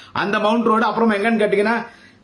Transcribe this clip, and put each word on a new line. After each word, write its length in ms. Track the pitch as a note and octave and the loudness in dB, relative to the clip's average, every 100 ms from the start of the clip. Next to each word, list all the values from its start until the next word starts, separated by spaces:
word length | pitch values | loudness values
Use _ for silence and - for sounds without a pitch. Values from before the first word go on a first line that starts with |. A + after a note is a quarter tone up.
| - | -10
அந்த 240 | - F#3 G#3+ | -6 -2 0
மவுண்ட் 320 | G#3 A#3 A3+ | 0 0 2
ரோடு. 140 | A3 | 2
அப்புறம் 280 | A3+ G#3+ A3+ | 0 0 0
எங்கன்னு 300 | G3+ A3+ A3 | 0 0 0
கேட்டீங்கன்னா, 340 | G#3 G3+ G#3 A#3 - - - - | 2 2 0 -2 -6 -16 -20 -16